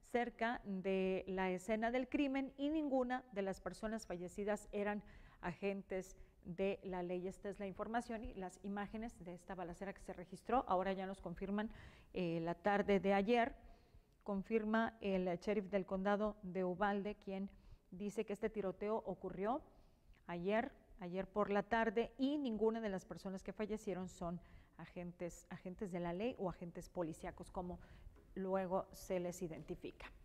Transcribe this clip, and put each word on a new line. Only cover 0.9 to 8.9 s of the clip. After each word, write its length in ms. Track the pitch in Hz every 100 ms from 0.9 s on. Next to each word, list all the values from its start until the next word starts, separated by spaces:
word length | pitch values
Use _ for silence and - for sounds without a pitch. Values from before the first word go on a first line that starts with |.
| 190 190 190 -
la 240 | 190 185
escena 400 | 185 185 220 226
del 160 | 247 254
crimen 460 | 294 277 269 269
y 140 | - 285
ninguna 560 | 320 294 262 247 254 -
de 80 | 202
las 180 | 190 185
personas 480 | 190 180 220 220 -
fallecidas 640 | 175 175 175 202 208 -
eran 320 | 208 202 208 - - - -
agentes 760 | 180 160 196 196 - 185 185 - - -
de 340 | - 170 196 196
la 180 | 196 180
ley. 240 | 175 180 185
Esta 220 | - 202
es 100 | 190
la 80 | 196
información 560 | 180 208 233 240 220
y 100 | 254
las 240 | - 185 -
imágenes 520 | 202 202 202